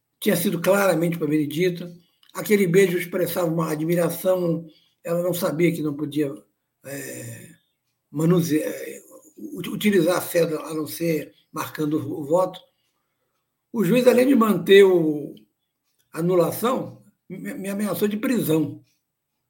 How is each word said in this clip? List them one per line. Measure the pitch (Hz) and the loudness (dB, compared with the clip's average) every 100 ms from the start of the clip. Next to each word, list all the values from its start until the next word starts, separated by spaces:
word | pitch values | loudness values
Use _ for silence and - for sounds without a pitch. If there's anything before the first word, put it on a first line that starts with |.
| _ _ | _ _
tinha | 214 | 0
sido | 170 180 170 | 0 0 -2
claramente | 175 196 196 160 170 165 | 0 2 2 2 0 -2
para | 151 | -2
Benedita. | 156 143 139 180 170 175 - _ _ _ | 0 0 0 -2 -2 -10 -16 _ _ _
Aquele | - 175 208 190 | -12 0 2 4
beijo | 175 175 175 | 4 4 2
expressava | 170 185 170 190 170 | -4 -4 -4 -2 -2
uma | 165 160 | -2 -2
admiração, | 151 160 175 165 - 185 185 175 165 - - _ _ | -2 -2 0 0 -2 0 0 0 -2 -6 -20 _ _
ela | 170 170 | -6 -2
não | 180 | -2
sabia | 170 185 147 170 | -2 -4 0 0
que | - | 0
não | 151 | -4
podia, | 143 147 143 143 - _ _ _ _ | -4 -6 -2 -4 -6 _ _ _ _
é, | 135 139 131 123 120 113 - - _ _ _ _ _ | -16 -14 -12 -12 -14 -16 -18 -20 _ _ _ _ _
manusear, | 143 165 175 - 151 - | -2 2 2 2 0 -2
é, | - - - - - - - | -8 -12 -14 -18 -20 -20 -20
ut-, | - 190 - | -14 -10 -8
utilizar | - 208 196 160 170 | -2 2 2 2 0
a | |
cédula | - 175 160 156 151 | 0 0 0 -2 -6
a | |
não | 156 147 | -8 -8
ser | - 165 156 139 _ _ | -6 -2 -2 -4 _ _
marcando | 156 139 - 151 151 | -10 -10 -6 -4 -2
o, | 120 - | -4 -8
o | |
voto. | 139 170 185 175 _ _ _ _ _ _ _ _ _ _ _ | 0 0 0 -4 _ _ _ _ _ _ _ _ _ _ _
O | 233 | -2
juiz, | 180 240 247 | 2 4 4
além | 226 262 | 4 4
de | |
manter | 254 220 180 170 196 | 4 4 2 6 8
o, | 196 180 156 147 139 - _ _ _ _ _ _ _ | 8 6 2 -2 -8 -14 _ _ _ _ _ _ _
a | 156 | -4
anulação, | 170 185 165 - 226 262 - - - _ _ | 0 2 2 0 -2 -2 -6 -14 -20 _ _
me, | 190 - | -12 -12
me | - 196 | -10 -8
ameaçou | 202 208 175 208 | -4 -4 0 -2
de | 214 | -2
prisão. | 277 233 143 160 143 - _ _ _ _ _ _ _ | -2 0 2 0 0 -6 _ _ _ _ _ _ _